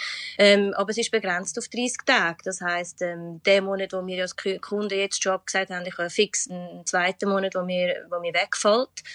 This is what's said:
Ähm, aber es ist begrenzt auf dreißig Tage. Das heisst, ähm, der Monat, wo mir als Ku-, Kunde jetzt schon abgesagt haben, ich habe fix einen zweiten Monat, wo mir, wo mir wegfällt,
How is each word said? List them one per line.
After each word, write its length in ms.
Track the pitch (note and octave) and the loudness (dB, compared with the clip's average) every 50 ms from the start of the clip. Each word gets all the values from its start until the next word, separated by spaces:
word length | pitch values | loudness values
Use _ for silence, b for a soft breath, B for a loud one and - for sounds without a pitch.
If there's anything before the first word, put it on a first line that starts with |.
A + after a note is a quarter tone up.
| B B B B B B B - | B B B B B B B 6
Ähm, 340 | G3+ G3+ G3+ G3+ G3+ G3 - | 8 8 8 8 6 2 0
aber 180 | - G3+ F#3+ | 0 -2 0
es 40 | G#3+ | 0
ist 140 | A#3 A3+ - | -2 0 0
begrenzt 480 | - A3 G3+ F#3+ F3 F3 F#3+ - - A#3+ | 0 0 0 0 -2 -2 -4 -6 -6 -8
auf 100 | A3 - | -8 -6
dreißig 360 | - A3+ B3 B3+ - - - | -4 -4 -2 -2 -4 -2 0
Tage. 320 | - C4 A3 F3+ E3 E3 - | 2 4 4 4 2 -2 -4
Das 200 | - F#3 F#3+ - | -6 -6 -6 -4
heisst, 400 | F#3+ F3 F3 F3 F3 F3 - - | -2 -2 -2 -2 -4 -6 -6 -6
ähm, 400 | F#3 F3 F3 E3+ E3+ E3+ E3+ E3 - | -6 -4 -4 -6 -8 -10 -10 -2 2
der 160 | G3+ G3 G3 | 4 4 4
Monat, 320 | F#3+ G3 G3 F#3+ F#3+ F#3 | 4 2 -2 -2 -4 -4
wo 80 | F#3+ F#3 | -4 -6
mir 220 | F#3 F#3 F#3 F3+ | -6 -4 -4 -4
als 120 | F#3 F3+ - | -4 -6 -6
Ku-, 240 | - - G3 F#3+ F#3+ | -6 -4 -4 -4 -4
Kunde 340 | - - G3+ G#3 G#3 G3+ G3 | -6 -4 -4 -2 -2 -2 -2
jetzt 280 | G3 G3 G3 - - | -2 -2 -2 -2 -2
schon 100 | - G3 | 0 0
abgesagt 360 | F#3+ F#3 - - - G3 F#3+ - | 0 -2 -2 -4 -2 -2 -2 -4
haben, 160 | F#3 F3+ F3+ | -6 -8 -8
ich 140 | F3+ - - | -8 -6 -6
habe 100 | E3+ F3 | -6 0
fix 400 | - - G#3 G3 - - - - | 2 2 2 2 0 -4 -6 -6
einen 380 | F3+ F3+ F3 F3 F3 F3 F3 | -8 -10 -10 -12 -14 -10 -6
zweiten 420 | - - F3+ F3 F#3 F#3+ - - G3+ | -2 0 0 2 0 0 0 0 0
Monat, 260 | G3 G3 F#3+ F#3+ - | 2 2 0 0 -2
wo 80 | F#3 F3+ | -2 -2
mir, 420 | F3+ F3+ F3+ F3+ F3+ - - D#3 E3 | 0 0 0 0 0 -2 -4 -6 -6
wo 100 | F3 F3 | -6 -4
mir 140 | E3+ E3+ | -4 -2
wegfällt, 680 | E3 F3 G3 - - - - G#3 G#3 A#3+ C4 - _ - B B | -2 -2 -2 -2 -2 0 4 4 4 4 2 -2 _ -14 B B